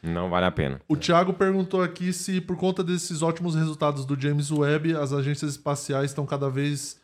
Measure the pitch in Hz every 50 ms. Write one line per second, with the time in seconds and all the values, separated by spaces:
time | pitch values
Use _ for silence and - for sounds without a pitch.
0 | - 82 85 87 90 92 87 90 92 92 - - 80 67 67 67 - _ 151 147
1 | - - 170 170 185 180 180 - 202 190 190 190 185 180 190 185 185 170 170 -
2 | 180 180 180 180 - - 190 185 175 - 180 - 180 190 185 190 185 165 180 175
3 | - - 170 151 165 165 165 165 175 175 160 160 160 156 156 151 160 147 143 139
4 | 135 135 143 135 131 143 147 147 143 143 160 147 147 143 151 156 156 165 165 156
5 | 143 135 139 143 135 139 147 139 - 147 143 - - 151 143 139 - - 139 135
6 | 139 143 143 - 147 143 147 139 139 139 131 135 143 147 147 135 - - - _